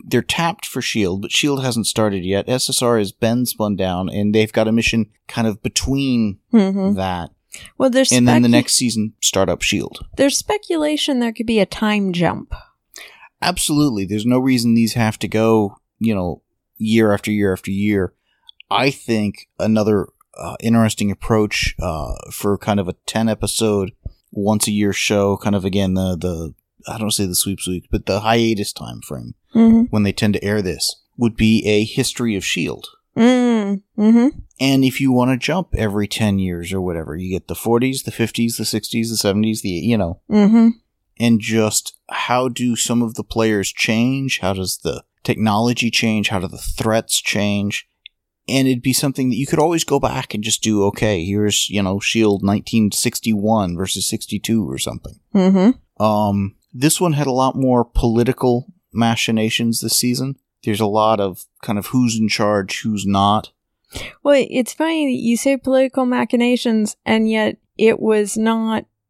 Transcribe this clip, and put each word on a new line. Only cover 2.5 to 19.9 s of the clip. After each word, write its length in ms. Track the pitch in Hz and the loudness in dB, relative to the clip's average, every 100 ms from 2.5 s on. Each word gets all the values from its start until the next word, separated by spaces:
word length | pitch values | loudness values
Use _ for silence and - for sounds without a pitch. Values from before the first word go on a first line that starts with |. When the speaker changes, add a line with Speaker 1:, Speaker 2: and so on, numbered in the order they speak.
| 127 - | -2 -2
Speaker 1:
S 120 | 127 | 0
R 160 | 120 117 | 2 2
has 140 | 98 | 0
been 340 | - 113 120 120 | -2 -2 0 -2
spun 300 | - 107 95 | -2 -4 -2
down, 340 | 92 90 95 | -2 -2 -4
and 260 | 104 104 110 | -2 0 2
they've 180 | 107 | 2
got 140 | 117 110 | 2 2
a 40 | |
mission 360 | 113 110 113 104 _ - | 2 2 0 -2 _ -10
kind 200 | - 113 | -4 -2
of 160 | 98 | -4
between 760 | - - - 139 135 120 107 98 _ | -6 -4 -2 -2 0 0 -2 -6 _
Speaker 2:
Mm-hmm. 420 | 233 190 196 190 202 | 2 4 0 -2 -2
Speaker 1:
that. 360 | 95 90 - _ _ - - - | -2 -4 -8 _ _ -20 -16 -2
Speaker 2:
Well, 100 | 262 | 2
there's 220 | 247 262 | 2 4
Speaker 1:
And 160 | 127 123 | 4 4
then 140 | 120 | 6
the 40 | 120 | 6
Speaker 2:
specu- 40 | |
Speaker 1:
next 220 | 120 117 | 4 2
season, 400 | - 123 110 107 - | 0 0 -2 -4 -4
start 280 | - 98 92 | -2 0 0
up 120 | 85 | 0
shield. 420 | - 85 52 - - - | -2 -4 -4 -10 -10 0
Speaker 2:
There's 200 | 277 - | 0 0
speculation 800 | - 415 - 339 302 302 - 254 | -2 -4 -2 -2 0 -2 -2 0
there 140 | 240 | -2
could 140 | 220 220 | -4 0
be 120 | 220 | 2
a 60 | 185 | 0
time 480 | - 214 208 190 | 0 -2 0 0
jump. 400 | 175 165 - - - - _ _ - - - - _ | 0 0 -2 -8 -14 -16 _ _ -20 -20 -20 -20 _
Speaker 1:
Absolutely. 640 | - 180 - 147 147 107 95 | -4 -2 0 2 2 0 -2
There's 200 | 107 113 | -2 0
no 120 | 127 | 2
reason 360 | 131 127 117 | 2 2 4
these 200 | 117 113 | 2 2
have 240 | 120 110 - | 2 0 -2
to 80 | 101 | -4
go, 500 | 110 113 110 101 - _ _ | 0 4 4 2 -4 _ _
you 160 | 113 | -2
know, 280 | 101 90 - _ _ _ - | -2 -4 -8 _ _ _ -6
year 360 | 110 113 110 | 2 4 4
after 180 | 104 - | 2 0
year 220 | 104 101 | 0 0
after 180 | 92 - | -2 -4
year. 420 | 98 104 101 90 - _ _ _ _ - | -2 0 0 -2 -6 _ _ _ _ -4
I 220 | 98 139 | -2 0
think 560 | 135 - 110 104 - - - | -2 -2 -2 -2 -6 -14 -4
another, 500 | 107 110 104 | 0 2 2